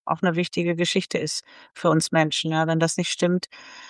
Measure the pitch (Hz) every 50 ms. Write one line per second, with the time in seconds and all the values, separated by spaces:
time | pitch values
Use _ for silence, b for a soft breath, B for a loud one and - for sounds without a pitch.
0 | _ - 160 - - 180 160 175 180 - - 180 170 175 170 165 175 - - 190
1 | - - - 165 151 151 - - - b b b b b b - - 170 156 160
2 | - - - 160 156 156 - - - 160 160 160 160 160 165 160 165 165 - -
3 | 170 - - - 180 175 180 180 - - B B B B B B B B